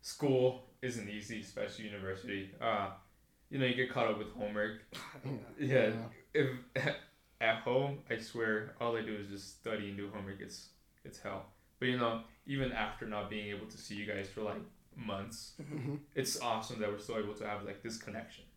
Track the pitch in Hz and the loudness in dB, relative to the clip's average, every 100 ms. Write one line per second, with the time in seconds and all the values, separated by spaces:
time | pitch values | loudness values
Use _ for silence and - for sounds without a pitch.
0 | - - 147 131 127 127 - - 127 117 | -10 2 6 8 8 6 -10 -6 -4 -4
1 | 101 104 104 110 - - 107 - 107 101 | -4 -6 -6 -6 -6 -4 -4 -4 -8 -6
2 | 95 95 120 98 95 - 117 104 98 95 | -4 -4 -2 -4 -4 -2 2 2 0 -4
3 | - _ _ _ _ 135 127 120 127 131 | -16 _ _ _ _ 2 4 4 2 4
4 | 117 107 107 - 104 104 107 110 - - | 4 4 -2 -4 -2 2 0 -2 -10 -12
5 | - 139 131 131 - - 135 131 110 110 | -12 -8 -6 -6 -6 -2 6 8 8 4
6 | 113 - - 147 131 127 - 131 139 - | -4 -10 0 4 4 2 -4 0 0 0
7 | - _ _ _ 113 113 - 127 139 143 | -8 _ _ _ 4 4 4 4 4 0
8 | - 113 - 117 113 107 107 - 120 117 | -2 -4 -2 0 2 2 0 -2 0 2
9 | 110 107 101 98 - - 113 107 101 98 | 0 -4 -6 -10 -10 -8 -4 -2 -2 -4
10 | 101 104 98 95 - - - _ _ _ | -6 -4 -6 -8 -10 -12 -16 _ _ _
11 | - - 101 98 - - _ _ 127 123 | -16 -10 -6 -6 -8 -18 _ _ 2 4
12 | 117 113 - - - 139 131 113 104 - | 4 2 -6 -18 -4 0 0 0 -2 -2
13 | 110 107 98 107 104 101 - - - 104 | -4 -4 -2 -4 -4 -6 -8 -12 -8 -6
14 | 104 98 98 - 104 - - - - - | -2 -2 -4 -2 -2 -2 -8 -16 -18 -8
15 | 113 98 101 - - - 143 151 139 143 | -4 -4 -4 -8 -12 -12 -8 -4 -4 -4
16 | - - 131 - 120 113 - 117 104 104 | -4 -2 0 2 2 0 0 -2 0 0
17 | - 110 104 104 104 104 101 98 117 113 | -2 0 0 -2 -2 -2 -4 -6 -6 -6
18 | - 107 - - - | -6 -8 -8 -14 -18